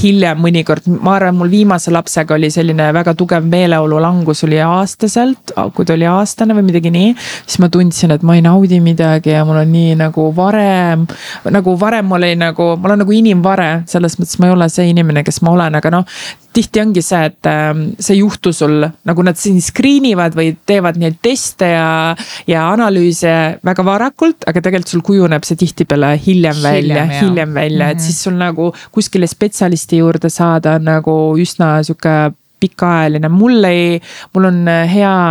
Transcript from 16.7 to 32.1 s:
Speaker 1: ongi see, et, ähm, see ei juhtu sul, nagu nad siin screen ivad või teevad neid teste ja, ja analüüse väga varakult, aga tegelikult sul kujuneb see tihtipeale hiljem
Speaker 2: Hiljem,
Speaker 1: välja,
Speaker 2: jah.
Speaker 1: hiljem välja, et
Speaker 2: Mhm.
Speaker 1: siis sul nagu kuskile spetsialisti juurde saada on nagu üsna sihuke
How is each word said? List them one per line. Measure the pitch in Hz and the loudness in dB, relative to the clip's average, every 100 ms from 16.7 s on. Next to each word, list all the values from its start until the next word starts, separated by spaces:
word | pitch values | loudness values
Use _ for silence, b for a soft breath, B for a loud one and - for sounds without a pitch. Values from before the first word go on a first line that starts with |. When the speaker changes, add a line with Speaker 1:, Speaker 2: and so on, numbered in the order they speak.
| 214 | -2
Speaker 1:
ongi | 214 180 | 0 -2
see, | 156 180 156 | 0 -2 -2
et, | - 156 | -2 -4
ähm, | 151 156 156 156 - | -2 -2 -2 -4 -6
see | - 196 | 0 2
ei | |
juhtu | 202 - 180 | 2 0 -4
sul, | 165 151 151 151 - | -2 0 0 0 -4
nagu | - 165 | -4 0
nad | 180 170 | 0 -2
siin | 208 185 | 0 0
screen | - - 269 285 269 | 0 0 2 2 2
ivad | 185 170 160 | 0 -2 0
või | 160 - - | -2 -4 -2
teevad | 202 175 170 | 0 0 -2
neid | 165 165 | -2 -2
teste | 233 262 - - 180 | -2 -2 -6 -4 -2
ja, | 165 160 160 160 165 B B - | 0 0 -2 -2 -6 B B -4
ja | 165 165 | -2 0
analüüse | 214 226 190 175 165 170 165 156 165 180 | 0 0 2 0 0 0 0 0 -4 -4
väga | 185 | -2
varakult, | 185 202 254 - 330 320 - | 0 0 -2 0 -2 0 -2
aga | 170 | -2
tegelikult | 180 185 180 | 0 -2 -2
sul | 175 | -4
kujuneb | 185 196 175 151 | 0 2 2 0
see | - 160 | -4 -2
tihtipeale | 175 - 170 143 143 147 | -2 -2 -2 0 0 0
hiljem | 190 185 165 151 | 0 2 0 0
Speaker 2:
Hiljem, | |
Speaker 1:
välja, | 147 147 147 147 | 0 0 0 0
Speaker 2:
jah. | 160 143 | -2 0
Speaker 1:
hiljem | 196 175 156 | 0 0 -2
välja, | 143 151 147 147 | -4 -2 0 -2
et | 165 | -2
Speaker 2:
Mhm. | 165 | -4
Speaker 1:
siis | 165 | -4
sul | 190 180 | -2 -2
nagu | 180 160 170 B B | -2 -2 -4 B B
kuskile | - - 190 170 | -4 -2 -2 -2
spetsialisti | - 214 - 185 165 - 165 | -2 -4 -2 -2 -2 0 0
juurde | 165 165 170 | 2 0 -2
saada | - 170 160 156 160 | -2 0 0 0 0
on | 160 | 0
nagu | 160 156 156 156 156 | -2 0 0 0 0
üsna | 175 - 165 156 | -2 0 0 0
sihuke | 156 160 165 | -2 -4 -2